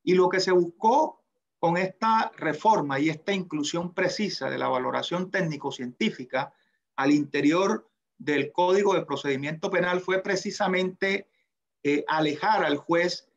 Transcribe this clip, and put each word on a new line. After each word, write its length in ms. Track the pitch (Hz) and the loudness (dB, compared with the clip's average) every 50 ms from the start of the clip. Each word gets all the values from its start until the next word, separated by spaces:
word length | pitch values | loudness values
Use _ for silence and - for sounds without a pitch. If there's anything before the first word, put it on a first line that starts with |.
Y 120 | _ 147 185 | _ 4 4
lo 160 | 185 185 180 | 4 4 4
que 100 | 190 185 | 2 0
se 140 | 190 190 180 | 2 4 4
buscó 680 | 180 175 170 - _ - 226 254 294 311 311 - _ _ _ _ _ _ _ _ _ | 4 4 2 -4 _ 2 4 4 4 2 0 -4 _ _ _ _ _ _ _ _ _
con 160 | - 165 170 | -2 0 0
esta 560 | 180 185 - - _ 220 226 220 220 - - - | 0 -2 -2 -4 _ 0 2 2 2 0 -2 -6
reforma 640 | - - 160 147 - - 208 214 175 151 143 135 135 | -4 -4 -4 -4 0 2 2 2 2 0 -2 -2 0
y 80 | 151 160 | 0 -2
esta 240 | 160 156 _ 202 202 | -2 -2 _ -4 -4
inclusión 600 | 190 180 - - 151 147 - - 170 175 175 - | -4 -4 -6 -6 -6 -4 -4 -4 -4 -6 -4 -4
precisa 560 | - 185 170 - - 214 185 - - 135 135 | -2 -2 -2 -2 -2 -4 -4 -4 -6 -6 -6
de 80 | 131 | -4
la 120 | 127 131 127 | -2 -2 0
valoración 600 | 127 127 127 127 127 127 123 - 170 180 185 185 | 0 0 -2 -2 -2 -4 -4 -2 -4 -4 -4 -2
técnico-científica 1200 | - 196 180 160 147 139 - 139 127 - 127 123 - _ 220 214 - - 127 - - 131 143 - _ _ _ _ _ _ _ _ _ | -2 -2 -2 -2 -4 -6 -6 -8 -8 -6 -10 -10 -4 _ -2 -2 -2 -6 -12 -6 -4 -4 -4 -6 _ _ _ _ _ _ _ _ _
al 160 | - 135 143 | -2 2 4
interior 720 | 147 147 143 143 - 143 139 147 160 180 196 196 220 220 - _ _ _ _ _ _ | 4 4 2 0 -2 2 4 4 4 4 2 2 0 -2 -6 _ _ _ _ _ _
del 340 | _ 120 143 147 143 143 147 | _ -4 -2 0 0 -2 -2
Código 440 | - - 180 180 185 202 202 196 185 | 0 0 2 4 4 4 4 2 2
de 100 | 165 - | 0 0
Procedimiento 640 | - 143 135 - 143 135 131 143 147 160 160 - 185 | -2 -6 -4 -2 -2 -2 -2 -4 -6 -6 -6 -4 -2
Penal 320 | 196 - 180 180 180 180 | 0 0 0 0 -2 -2
fue 180 | 180 - 190 190 | -2 -2 -2 -2
precisamente, 1080 | - 202 190 - - 208 190 - 208 190 185 180 185 185 180 _ 196 190 196 202 - _ _ _ _ _ _ _ _ _ _ _ - | 0 -2 -4 -4 -4 -8 -4 -2 -2 0 0 0 -2 -4 -4 _ -2 -2 -2 -4 -6 _ _ _ _ _ _ _ _ _ _ _ -2
eh, 200 | 143 147 147 - | 0 0 0 0
alejar 580 | - 151 160 156 151 139 - 185 208 208 196 170 | -2 0 0 0 0 -2 -2 0 2 2 2 2
al 120 | 151 143 | 0 0
juez 520 | 147 - - 170 170 175 180 170 - _ _ _ | -2 0 0 2 2 2 0 -2 -6 _ _ _